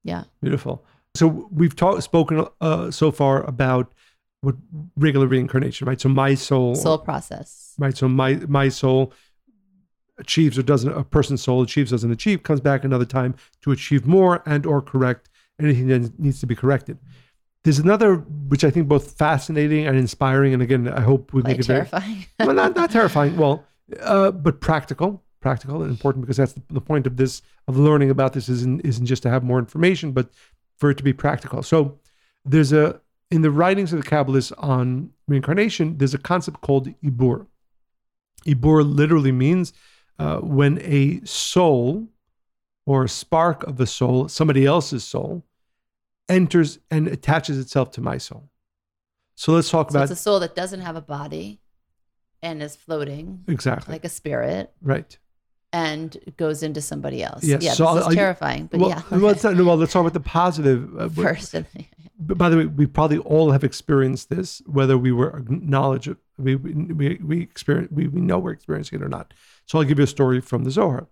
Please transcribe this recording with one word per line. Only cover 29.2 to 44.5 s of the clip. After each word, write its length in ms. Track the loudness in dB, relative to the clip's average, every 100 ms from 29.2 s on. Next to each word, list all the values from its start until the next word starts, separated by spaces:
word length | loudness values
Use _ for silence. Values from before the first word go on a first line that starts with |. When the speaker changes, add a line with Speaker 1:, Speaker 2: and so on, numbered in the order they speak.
Speaker 1:
to 80 | 0
have 140 | 0
more 140 | 0 -2
information, 500 | -2 0 0 0 -2
but 160 | -2 -4 _ _ _ _ _
for 140 | 0
it 60 | 2
to 80 |
be 80 | 0
practical. 500 | 0 -2 -4 -6 -10
So 380 | 0 2 2 -4 _ _ _ _
there's 280 | 0 2 4
a, 280 | 4 2 -2 _ _ _
in 120 | 2
the 80 | 2
writings 400 | 4 2 2 0
of 100 | -4
the 60 | 0
Kabbalists 420 | 0 2 0 0 -6
on 520 | -2 0 0 -4 -8 _ -2
reincarnation, 720 | 0 0 0 0 0 -4 0
there's 160 | -2
a 40 | -2
concept 420 | -2 -2 -2 -8
called 280 | 0 0 0 -6
Ibur. 440 | -4 0 0 0 -8 _ _ _ _ _ _ _ _ _
Ibur 500 | -2 2 4 4 4
literally 380 | 2 2 4 2
means, 400 | 2 2 0 -2 _ _ _ _ -8
uh, 200 | -6 -6
when 400 | -2 2 2 0
a 380 | 0 2 2 0
soul 840 | -8 -8 -2 2 4 4 0 -4 -10 _ _ _ _ _ _ _ 0
or 180 | 0
a 40 | 0
spark 540 | -6 -2 2 2 0
of 160 | -8 -4
a 60 | -4
soul, 420 | 0 0 0 -2
somebody 380 | 0 2